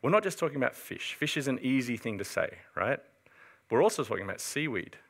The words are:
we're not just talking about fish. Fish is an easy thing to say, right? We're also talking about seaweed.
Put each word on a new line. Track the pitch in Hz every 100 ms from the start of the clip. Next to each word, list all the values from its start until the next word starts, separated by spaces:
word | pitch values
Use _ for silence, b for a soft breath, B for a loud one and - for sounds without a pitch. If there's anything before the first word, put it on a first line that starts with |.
we're | 131
not | 208
just | 196 165
talking | 165 143
about | 127 -
fish. | - - - -
Fish | 151 156
is | 139
an | 127
easy | 127 131 123 117
thing | 117 104
to |
say, | 98 - - - - -
right? | 101 139 - _ _ B B B _
We're | 113
also | 202 -
talking | 113 101
about | 98 95
seaweed. | - 139 156 104 - - _